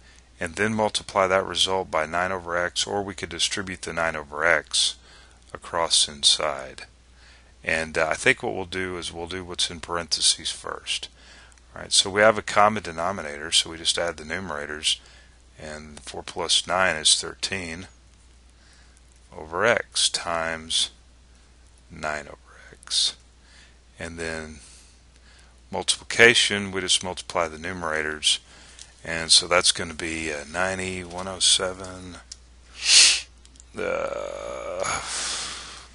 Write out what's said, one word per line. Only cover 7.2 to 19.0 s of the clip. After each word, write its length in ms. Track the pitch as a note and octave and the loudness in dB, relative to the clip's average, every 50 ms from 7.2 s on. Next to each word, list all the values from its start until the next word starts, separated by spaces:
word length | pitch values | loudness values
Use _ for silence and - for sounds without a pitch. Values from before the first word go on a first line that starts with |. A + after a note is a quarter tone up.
| - - - - - - - - - | -20 -20 -20 -20 -20 -20 -20 -8 -2
And, 340 | F2 E2 D#2+ D#2+ D#2+ D#2 | -2 0 0 -2 -2 0
uh, 120 | E2+ D#2+ D#2 | 0 2 2
I 60 | D#2+ | 0
think 280 | - - B2+ C3 - - | 2 4 2 2 2 0
what 140 | A2+ G#2 | -4 -4
we'll 80 | F#2 F#2+ | -4 -6
do 340 | F2 F2 F#2 F#2 F#2 F2+ F2 | -6 -4 -4 -4 -4 -4 -6
is 140 | E2 E2+ E2 | -8 -8 -8
we'll 160 | E2 E2+ F2 | -8 -8 -8
do 160 | F2+ F#2 F2+ | -8 -8 -8
what's 260 | E2+ F2 - - - | -8 -4 -4 -2 -4
in 80 | F2 D#2+ | -4 -8
parentheses 720 | - - F2 F2 E2+ D#2 - - - - - - - - | -8 -6 -4 -4 -2 -2 -2 2 2 2 2 2 -2 -6
first. 580 | - - - G1+ - - - - - - - - - - - - - - - - - - - - - | -8 -6 -8 -10 -10 -10 -6 -6 -6 -6 -6 -10 -14 -20 -20 -20 -20 -20 -20 -20 -20 -20 -20 -18 -14
All 60 | - E2 | -14 -6
right, 100 | E2+ - | 2 4
so 180 | - - G2+ | 4 4 4
we 120 | F#2+ G#2 G#2+ | 6 8 8
have 160 | A2 A2 G#2 | 8 8 6
a 40 | F#2+ | 0
common 400 | - - G#2+ G#2 G#2 G#2+ G#2 F#2 | 2 6 6 6 6 6 2 -4
denominator, 680 | F2+ D#2+ E2 E2 F#2 G2+ F#2+ D#2 D2 D2 C#2+ D2+ E2 - | -6 -4 -2 -2 -2 -2 -4 -6 -8 -8 -8 -6 0 2
so 180 | - - E2+ | 2 2 0
we 60 | E2 D#2+ | -6 -4
just 200 | E2 - - - | -2 -2 0 0
add 180 | F2 E2+ E2 | 0 -2 -2
the 80 | - D#2 | -6 -8
numerators, 720 | D#2 E2+ F#2 G2 F2+ D2+ D2 D2 D2 D2+ D2+ - - - - - - - - - - - - - - - | -8 -6 -6 -6 -6 -6 -6 -6 -8 -8 -4 -2 -2 -2 -2 -4 -14 -20 -20 -20 -20 -20 -20 -20 -20 -20
and 440 | - D2+ D#2 D2+ D2+ D#2 D#2 D2+ C#2+ | -16 -12 -12 -12 -12 -12 -14 -16 -16
four 240 | - - - F2 E2+ | -16 -12 -12 -12 -12
plus 420 | - - F#2 F2 D#2+ - - - | -10 -6 -6 -2 0 0 0 2
nine 300 | F2+ F2 F#2 F#2+ F#2 E2 | 2 2 4 4 4 2
is 180 | D#2 D2+ - - | 2 2 2 2
thirteen 720 | - - E2 D#2+ - - - G2 F#2+ F2+ E2 D#2+ E2+ F#2 - - - - - - - - - - - - - - - - - - - - - - - | 2 0 -6 -8 -8 -6 -6 -6 -6 -6 -8 -8 -10 -12 -14 -18 -20 -20 -20 -20 -20 -20 -20 -20 -20 -20 -20 -20 -20 -20 -20 -20 -20 -20 -20 -20 -20